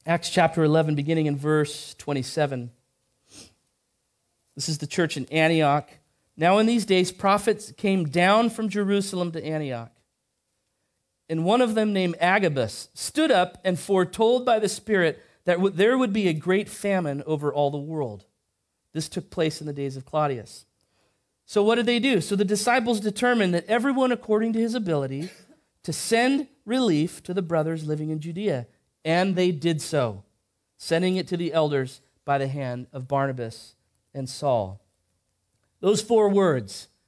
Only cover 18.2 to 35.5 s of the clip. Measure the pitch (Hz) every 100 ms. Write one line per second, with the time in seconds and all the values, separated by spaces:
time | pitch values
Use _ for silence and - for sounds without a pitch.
18.2 | _ _ _ _ _ _ _ 160 160 185
19.2 | - - 156 156 151 139 139 135 - 156
20.2 | 147 123 98 - _ _ _ _ _ _
21.2 | _ _ - 208 208 240 233 240 269 208
22.2 | - 202 202 202 240 254 233 220 214 202
23.2 | 247 233 185 175 196 233 269 262 254 240
24.2 | 220 214 226 226 226 240 185 151 135 135
25.2 | 185 - - _ _ _ - 147 - 226
26.2 | 247 269 277 _ 208 254 240 151 165 -
27.2 | - 180 165 165 156 160 151 151 156 156
28.2 | 160 165 208 131 113 _ _ _ 160 170
29.2 | 208 180 180 156 170 156 - 147 117 95
30.2 | - _ _ _ _ _ - 165 185 185
31.2 | - 175 170 160 151 139 131 - _ _
32.2 | - 139 135 143 127 123 123 135 127 139
33.2 | 139 127 113 - - _ _ _ _ 139
34.2 | 131 - 147 120 95 98 _ _ _ _
35.2 | _ _ _